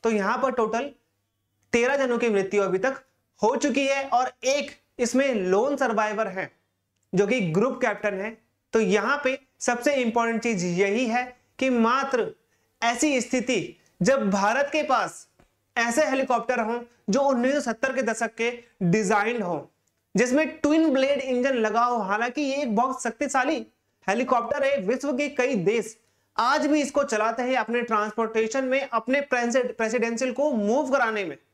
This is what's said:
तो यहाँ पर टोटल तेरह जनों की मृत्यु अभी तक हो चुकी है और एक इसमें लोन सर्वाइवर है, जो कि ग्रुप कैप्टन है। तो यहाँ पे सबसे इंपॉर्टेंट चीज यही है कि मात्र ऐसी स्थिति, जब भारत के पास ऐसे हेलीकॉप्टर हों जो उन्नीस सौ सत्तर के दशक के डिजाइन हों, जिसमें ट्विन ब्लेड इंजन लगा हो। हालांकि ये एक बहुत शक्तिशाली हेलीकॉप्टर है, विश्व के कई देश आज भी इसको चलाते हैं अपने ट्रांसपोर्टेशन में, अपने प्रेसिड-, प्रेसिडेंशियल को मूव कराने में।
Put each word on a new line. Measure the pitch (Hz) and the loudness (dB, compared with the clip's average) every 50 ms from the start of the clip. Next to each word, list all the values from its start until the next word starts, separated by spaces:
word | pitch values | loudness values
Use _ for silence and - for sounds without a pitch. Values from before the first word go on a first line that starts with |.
| - | 0
तो | 226 | 0
यहाँ | 226 208 190 196 233 | 0 0 0 0 0
पर | 254 254 269 | 0 0 -2
टोटल | 254 254 220 220 226 233 269 285 - _ _ _ _ _ _ _ _ _ _ _ _ _ _ _ - | 0 0 -2 -2 -2 -4 -6 -6 -12 _ _ _ _ _ _ _ _ _ _ _ _ _ _ _ 0
तेरह | 240 240 254 277 | 2 2 2 2
जनों | 285 269 254 240 | 0 0 0 0
की | 233 247 233 | 0 0 2
मृत्यु | 214 196 190 190 - 208 196 | 2 0 0 2 0 0 2
अभी | 185 180 | 2 0
तक | 185 190 262 269 - _ _ _ _ _ _ _ _ - | 0 0 -2 -2 -4 _ _ _ _ _ _ _ _ 2
हो | 220 262 | 2 2
चुकी | 247 - 294 233 277 277 | 2 0 0 0 2 0
है | 269 269 277 277 | 0 0 -2 -2
और | 277 - 240 254 254 - _ - | 0 0 0 0 0 -6 _ -2
एक | 254 269 285 - - - _ _ _ _ - | 0 0 0 -2 -6 -10 _ _ _ _ -4
इसमें | 247 233 - 254 269 277 247 | -4 0 2 2 2 2 0
लोन | 214 185 185 185 202 233 285 285 | 0 0 2 2 2 2 0 0
सर्वाइवर | 262 269 240 226 208 214 214 214 202 220 | 0 0 0 0 0 0 0 -2 -4 -4
है, | 196 180 190 170 135 _ _ _ _ _ _ _ _ _ _ _ _ - | -4 -4 -8 -10 -10 _ _ _ _ _ _ _ _ _ _ _ _ 0
जो | 180 202 | 2 2
कि | 196 247 254 | 2 2 0
ग्रुप | 196 165 156 185 220 262 226 - | 0 0 0 2 0 0 0 0
कैप्टन | 254 226 208 202 - 208 202 | -2 -2 -2 -2 -4 -4 -4
है। | 190 196 220 233 - _ _ _ _ _ _ - | -4 -8 -8 -10 -14 _ _ _ _ _ _ 0
तो | 226 | 2
यहाँ | 220 185 190 214 196 233 285 285 - | 2 4 2 2 2 0 -2 0 0
पे | 254 262 269 _ _ _ _ | -2 -2 -4 _ _ _ _
सबसे | - - 240 233 240 294 285 | -2 -2 -2 2 2 0 2
इंपॉर्टेंट | 269 247 226 220 240 233 226 226 220 220 | 2 0 0 0 0 0 0 -2 -2 -2
चीज | 240 226 185 175 180 175 175 | -2 -2 0 -2 -2 0 2
यही | 202 196 202 233 262 | 2 2 2 0 0
है | 226 220 247 247 247 - _ _ _ _ - | 0 -2 -2 -4 -4 -10 _ _ _ _ -2
कि | 262 262 | 0 0
मात्र | 254 240 226 226 247 269 277 277 269 247 214 - - _ _ _ _ _ _ _ _ _ - | 2 4 4 4 4 2 0 0 -2 -2 -2 -4 -6 _ _ _ _ _ _ _ _ _ -2
ऐसी | 233 240 240 294 302 277 254 | -2 0 2 0 2 2 0
स्थिति, | 220 - - 254 240 247 254 202 151 - - _ _ _ _ _ | 0 0 -2 -2 0 0 -2 -2 -2 -6 -12 _ _ _ _ _
जब | 180 196 269 226 214 196 | 2 2 2 2 2 0
भारत | 185 196 196 208 233 262 285 285 | 0 2 2 2 2 2 0 0
के | - 311 294 | 0 -2 0
पास | 302 269 226 190 165 - - - _ _ _ _ _ _ _ _ _ _ | 2 0 0 0 -2 -6 -14 -20 _ _ _ _ _ _ _ _ _ _
ऐसे | 185 233 240 233 302 311 | -2 -2 0 2 0 2
हेलीकॉप्टर | 269 269 269 269 - 247 226 - - 254 233 | 2 2 -2 0 0 0 -2 0 -2 -2 -2
हों | 220 214 233 240 240 - _ _ _ - | -2 -4 -4 -6 -8 -12 _ _ _ -2
जो | 196 269 | 0 2
उन्नीस | 277 277 269 240 240 262 285 | 2 2 2 2 2 0 0
सौ | 294 | 0
सत्तर | - 240 220 - - 269 262 | -2 -4 -4 -2 -2 -2 -2
के | 254 | -2
दशक | 262 214 220 220 233 214 - | -2 -2 -2 -2 -4 -6 -4
के | - 226 233 240 240 - _ _ _ 196 | -4 -4 -4 -4 -6 -16 _ _ _ 2
डिजाइन | 170 170 220 214 185 220 202 202 220 247 240 | 2 2 2 2 2 2 2 2 0 -2 -4
हों, | 202 175 170 147 - - _ _ _ _ _ _ _ _ _ | -4 -4 -6 -6 -8 -12 _ _ _ _ _ _ _ _ _
जिसमें | 190 240 247 247 294 311 - 311 | 0 2 2 2 2 2 0 -4
ट्विन | - - 294 302 320 320 320 262 | -2 0 2 4 4 4 4 4
ब्लेड | 269 262 269 285 254 | 2 2 2 0 0
इंजन | 262 262 254 247 247 269 262 | 0 -2 -2 0 0 0 0
लगा | 240 220 214 208 - - | 2 0 2 2 2 2
हो। | 247 247 | 2 2
हालांकि | 233 202 185 202 214 233 247 247 302 | 0 0 0 0 0 0 -2 -2 -2
ये | 294 269 269 277 | -2 -2 -2 -2
एक | 294 247 208 | -2 0 0
बहुत | 202 240 269 254 - - | 0 0 0 -2 -4 -6
शक्तिशाली | 233 220 _ 294 277 - 262 254 285 320 254 226 - _ _ _ _ _ _ _ - | -6 -4 _ -6 -2 0 0 0 2 0 -2 -4 -10 _ _ _ _ _ _ _ -2
हेलीकॉप्टर | 196 233 262 - 262 233 - - - 294 277 | 0 0 2 2 2 0 2 0 -2 0 0
है, | 269 285 | 0 0
विश्व | 277 190 185 247 254 277 277 285 | 0 0 -2 -2 -2 -2 -4 -2
के | 247 294 285 | -2 -2 -4
कई | 285 - 247 269 277 | -2 -2 -2 0 0
देश | 208 165 185 220 233 202 - - _ _ _ _ _ _ _ _ | 0 0 2 0 0 -2 -4 -12 _ _ _ _ _ _ _ _
आज | - 226 240 277 302 302 | 0 0 2 2 2 2
भी | 294 302 302 | 2 2 2
इसको | 277 233 - - - | 0 0 0 -2 0
चलाते | - 220 214 220 226 226 254 247 | 0 0 0 0 0 -2 -2 -2
हैं | 247 262 | -2 0
अपने | 247 214 214 233 240 | -2 -2 -2 -2 -4
ट्रांसपोर्टेशन | 233 233 226 214 208 214 214 - 226 214 220 220 226 220 220 269 269 | -2 0 0 0 0 -2 -2 -4 -4 -2 0 0 -2 0 -2 -4 -2
में, | 254 254 269 277 - - | 0 0 -2 -2 -2 -4
अपने | 226 214 - 262 285 | -4 0 0 0 0
प्रेसिड-, | 285 - 262 247 240 233 233 262 247 247 - | 0 0 -2 0 0 0 0 0 0 0 -2
प्रेसिडेंशियल | - 226 220 220 247 220 233 233 226 262 254 | -2 -4 -2 0 0 0 -2 -2 -2 -4 -4
को | 240 - 285 302 | -2 0 0 0
मूव | 277 220 202 202 233 277 302 262 | 0 0 0 2 2 0 2 2
कराने | 254 277 247 220 220 208 196 | 2 0 2 0 0 -4 -4
में। | 165 139 135 _ _ | -6 -8 -12 _ _